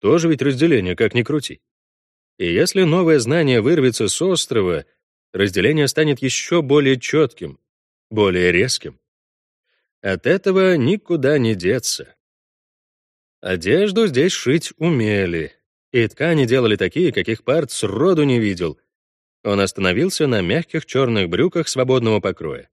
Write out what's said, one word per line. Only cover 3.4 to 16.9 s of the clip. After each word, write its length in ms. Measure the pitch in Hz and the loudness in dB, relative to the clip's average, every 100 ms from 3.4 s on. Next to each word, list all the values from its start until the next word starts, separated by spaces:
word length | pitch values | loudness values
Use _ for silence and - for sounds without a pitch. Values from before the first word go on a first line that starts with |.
| 147 123 | 2 2
вырвется 480 | 110 170 127 113 104 | 2 2 2 0 -4
с 140 | - | -2
острова, 640 | 95 95 - 117 92 82 - _ _ _ _ | -2 -2 -2 -2 -2 -4 -6 _ _ _ _
разделение 560 | 95 101 95 101 156 139 | -2 -2 0 0 2 0
станет 320 | - 156 139 | 0 0 0
ещё 420 | 131 - - 170 | -2 -6 -2 -2
более 360 | 139 147 139 131 | 2 2 4 0
чётким, 600 | - 151 143 - 82 69 _ _ _ _ _ | 0 0 0 -2 -16 -16 _ _ _ _ _
более 420 | 107 101 90 90 | 0 2 4 2
резким. 480 | 87 123 - 80 69 _ _ _ _ _ _ _ _ _ _ | 2 0 -4 -8 -20 _ _ _ _ _ _ _ _ _ _
От 240 | 101 92 - | -6 -4 0
этого 500 | 190 196 190 190 175 | 0 2 2 2 2
никуда 600 | 123 208 _ 170 131 147 | 2 0 _ -2 2 2
не 160 | 117 | 2
деться. 600 | 104 90 123 - - - _ _ _ _ _ _ _ _ _ _ _ _ _ | 0 -2 -2 -4 -8 -12 _ _ _ _ _ _ _ _ _ _ _ _ _
Одежду 680 | - 92 87 147 208 196 214 | -6 -4 0 2 2 2 0
здесь 260 | 127 170 | 2 0
шить 400 | - - 160 - - | -2 -2 -2 -2 -4
умели, 760 | 165 147 107 104 92 85 73 _ _ _ _ | -2 0 0 0 -2 -4 -8 _ _ _ _
и 140 | 123 110 | -2 -2
ткани 380 | - 156 160 | -2 0 0
делали 320 | 123 131 117 104 | 2 2 2 0
такие, 360 | 92 | -2